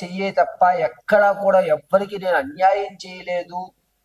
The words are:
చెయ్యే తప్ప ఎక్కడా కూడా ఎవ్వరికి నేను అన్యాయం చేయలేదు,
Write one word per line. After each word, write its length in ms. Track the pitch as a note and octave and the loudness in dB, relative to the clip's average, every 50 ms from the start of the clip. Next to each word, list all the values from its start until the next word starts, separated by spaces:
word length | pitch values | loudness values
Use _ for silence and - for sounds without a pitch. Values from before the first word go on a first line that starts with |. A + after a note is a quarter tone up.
| F3+ | -12
చెయ్యే 280 | F3 F#3 F#3+ G3 G3 | -10 -8 -6 -6 -2
తప్ప 320 | F#3+ F#3 E3+ - - - F#3 | 0 0 0 0 0 2 2
ఎక్కడా 680 | F3+ F3+ E3 D#3 - - - _ - G#3+ G3+ G3+ G3+ | 2 2 2 -2 -4 -4 -8 _ 2 4 4 4 4
కూడా 280 | G3 G3+ G3+ G3 F#3 F#3 | 2 2 2 2 2 2
ఎవ్వరికి 580 | F3+ D#3+ D3+ C#3+ - _ F#3+ G3 G3+ G3 G#3 | 2 2 -2 -2 0 _ 0 0 0 -4 -8
నేను 200 | F#3+ F#3 F3+ E3 | -6 -2 0 0
అన్యాయం 600 | D3 C3+ C#3 D4 - A#3+ C4 D4 G4 - - F#3+ - - | 0 -2 -4 -2 2 2 2 2 2 -2 -6 -10 -14 -16
చేయలేదు, 640 | F#3 F#3 F3+ F3 F3 F3+ F3 F3 F3 F3 F3+ F#3 F#3 _ _ _ _ _ _ | -16 -16 -12 -8 -6 -6 -6 -6 -6 -10 -12 -12 -12 _ _ _ _ _ _